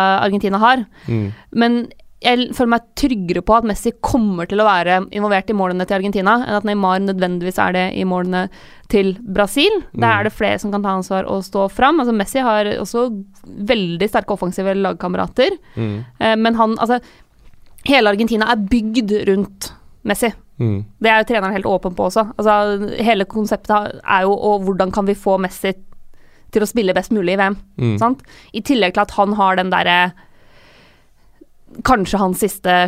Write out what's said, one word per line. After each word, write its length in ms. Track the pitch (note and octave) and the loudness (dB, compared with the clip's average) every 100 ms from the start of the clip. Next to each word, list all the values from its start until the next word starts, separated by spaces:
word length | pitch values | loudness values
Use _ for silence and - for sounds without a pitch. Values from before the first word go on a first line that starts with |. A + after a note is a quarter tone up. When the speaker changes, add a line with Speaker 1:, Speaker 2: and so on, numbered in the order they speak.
| F#3+ G3 | 4 2
Speaker 1:
Argentina 360 | G3+ G3+ G3 G3 | 0 0 0 2
har. 260 | A3 B3+ G#3+ - - | 4 4 -2 -10 -4
Speaker 2:
Mm. 240 | A#2 G2+ G#2+ - | -2 -4 -8 -8
Speaker 1:
Men 280 | - A#3 A#3+ A#3 - - - | 0 2 0 -4 -12 -20 -4
jeg 160 | - B3 | 0 0
l-, 140 | B3 | 0
føler 160 | - B3 | -2 0
meg 140 | A#3 A#3 | 0 -4
tryggere 480 | - C#4+ A#3 F3+ F3 | -4 -2 -2 -2 -2
på 140 | F3 A3 | 2 2
at 80 | A3+ | 2
Messi 240 | F#3+ A#3 - | -2 -4 -4
kommer 460 | - C4+ G#3+ F3+ E3+ | -2 0 0 0 -2
til 120 | G3+ | 2
å 60 | G#3+ | 2
være 320 | F#3 E3+ F#3 F#3+ | 4 2 0 0
involvert 400 | G#3 G#3 F#3+ G3 | -4 0 0 0
i 60 | G#3 | -2
målene 260 | F#3 F3+ F3+ | 0 -2 -2
til 80 | G3 | -2
Argentina, 380 | G3 G3 F#3+ A#3 B3 | -2 0 2 2 2
enn 80 | |
at 80 | G#3 | -2
Neymar 360 | G#3 G#3 G3 F#3 | -2 0 0 0
nødvendigvis 560 | G3 F#3+ F3+ F3+ F3+ F#3 | 0 0 -2 -2 -4 -2
er 140 | F#3+ | 0
det 140 | F#3 F#3 - | 0 -2 -2
i 60 | |
målene 400 | F#3+ F3+ F3+ F#3 F#3 - - - - | -2 -2 -2 -2 -4 -8 -20 -20 -2
til 280 | G3+ G3 F#3+ | 2 2 -2
Brasil. 600 | A#3 F#3+ G3+ - F4 G#4+ - | -6 -2 0 2 2 2 -4
Der 140 | - A3+ | -2 2
Speaker 2:
Mm. 140 | G#3+ | 2
Speaker 1:
er 20 | |
det 80 | G#3 | 0
flere 260 | - G#3 G3+ | -2 -2 -2
som 100 | G#3 | -2
kan 120 | G3+ | -4
ta 80 | G3+ | -2
ansvar 340 | F#3+ F#3 F#3+ F#3+ | -2 -2 -4 -2
og 160 | G3 | -4
stå 260 | F#3+ G3+ G3 | -4 -2 -2
fram. 300 | - B3+ D#4+ | 2 2 2
Altså 160 | B3 | 0
Messi 240 | A3+ G3 C4+ | -2 -2 -2
har 260 | B3+ G#3+ G#3 - | 0 2 0 -4
også 300 | G3+ A#3 B3 G#3 G3 - | -4 -2 -4 -4 -12 -20
veldig 640 | - - G3+ A#3 F3+ E3+ G3+ | -18 -8 -2 0 0 -2 -2
sterke 220 | A3+ G3+ | -2 -2
offensive 420 | G3+ F3 F#3 F#3+ G3 | -4 -4 -4 -2 0
lagkamerater. 720 | F#3+ E3+ F3+ F#3 F#3 - C#4+ F#4 - - | -2 -2 -4 -4 -4 0 0 0 -10 -6
Speaker 2:
Mm. 280 | A2 G#2 B2 - | -4 -6 -10 -4
Speaker 1:
Eh, 160 | A3 A3 | 0 2
men 180 | A3+ | 2
han, 220 | A3+ A3+ A3 | 2 0 0
altså, 220 | A3+ A#3+ - - _ _ - - - - | 0 -2 -4 -20 _ _ -20 -20 -20 -10
hele 240 | - C#4 G#3+ | 0 4 4
Argentina 380 | G3+ A3+ A3 G#3+ | 2 0 0 0
er 40 | A#3 | 0
bygd 720 | G3 A#3+ G#3+ A3+ G#3 G#3 G3 | 2 0 0 -2 0 0 2
rundt 460 | G3 G3 - - - - - | 0 0 -6 -16 -18 -20 -10
Messi. 280 | - G3+ A#3 - - - | -4 0 -2 -4 -14 -4
Speaker 2:
Mm. 240 | A#2+ G2+ G#2+ - | -2 -2 -6 -2
Speaker 1:
Det 80 | A3 | 2
er 140 | A3 | 2
jo 100 | G#3+ | 2
treneren 180 | A#3 F#3+ | 0 0
helt 140 | G3+ - | -2 0
åpen 260 | F#3 F#3+ F3+ | -2 -2 -2
på 80 | F#3+ | -2
også. 260 | G3+ G#3+ - | 0 -2 0
Altså, 640 | G#3+ G#3 G#3 G3+ G3+ - | 2 2 2 -2 -4 -2
hele 220 | A3 G#3+ | 0 2
konseptet 460 | F#3+ A3 G#3+ G3+ - | 0 -2 -2 -4 0
har, 140 | G#3 G#3 - - | 0 0 -8 0
er 160 | F#3 | 2
jo, 100 | F#3+ | 2
og 300 | G3+ G#3+ G#3 | 0 2 0
hvordan 300 | F#3+ F#3+ F#3+ | 0 0 0
kan 140 | F#3+ G3 | 0 -2
vi 80 | |
få 260 | G3+ G3+ F#3+ | 0 0 0
Messi 340 | F#3 - G3 F#3+ - - - - - - - | -2 -4 -4 -4 -10 -18 -20 -20 -20 -20 -2
til 100 | A3 | 2
å 60 | G#3 | 2
spille 260 | A#3+ F#3+ | 2 2
best 160 | F3+ F#3 | 0 0
mulig 220 | G#3+ F3 | -2 0
i 40 | F#3+ | 0
V 60 | |
M, 140 | G3 G3+ - - | 0 -2 -10 -4
Speaker 2:
Mm. 200 | A#2+ G#2 | -2 0
Speaker 1:
sant? 240 | A#3 C4 - - - | 0 -2 -8 -20 -12
I 80 | A3+ | -8
tillegg 320 | - C4+ F#3 | 0 2 2
til 60 | F#3 | 0
at 100 | G#3 | -2
han 200 | - G3+ | 0 0
har 240 | G#3 G3 F#3 | 2 2 2
den 140 | F#3 | 2
derre, 420 | F3+ E3+ F3 F3+ - - - - - - _ _ _ _ _ _ _ - - - - | 0 2 2 2 -2 -20 -20 -20 -20 -20 _ _ _ _ _ _ _ -20 -20 -20 -8
kanskje 360 | - B3+ F3+ G3 | 0 0 0 0
hans 180 | F#3+ F3+ | -2 0
siste 280 | G3+ - F#3 F3+ | -4 -2 0 2